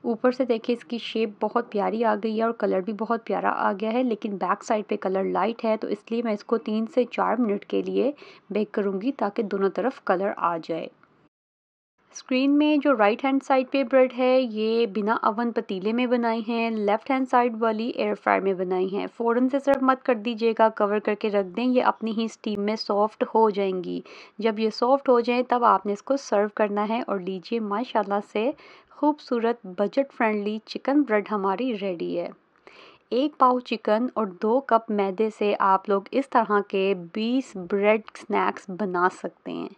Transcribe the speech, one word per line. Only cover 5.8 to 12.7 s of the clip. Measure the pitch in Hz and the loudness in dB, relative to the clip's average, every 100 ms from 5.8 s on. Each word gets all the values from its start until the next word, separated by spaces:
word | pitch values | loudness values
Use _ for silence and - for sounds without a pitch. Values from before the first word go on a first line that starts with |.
| - | -4
इसलिए | 202 - 226 | -8 -6 -6
मैं | 233 | -4
इसको | 208 - 226 | -6 -2 -4
तीन | 233 214 226 | -2 -4 -2
से | - 240 | -2 -2
चार | - 185 214 | -2 0 0
मिनट | 233 196 | 0 -2
के | - 196 | -2 -4
लिए | 185 190 233 294 - - _ | -2 0 0 -4 -20 -20 _
बेक | 202 214 | -4 -2
करूँगी | - 202 190 233 | -2 -2 -2 -4
ताकि | 277 208 220 | -4 -4 -4
दोनों | 208 196 196 | -4 0 0
तरफ | - 233 - - | 0 -4 -4 -2
कलर | 185 202 | 0 0
आ | - 170 170 | -2 -2 -2
जाए। | 160 165 - _ _ _ _ _ _ _ _ _ _ _ _ | -4 -6 -6 _ _ _ _ _ _ _ _ _ _ _ _
स्क्रीन | - - 254 277 | -20 -2 0 4
में | 294 302 | 4 4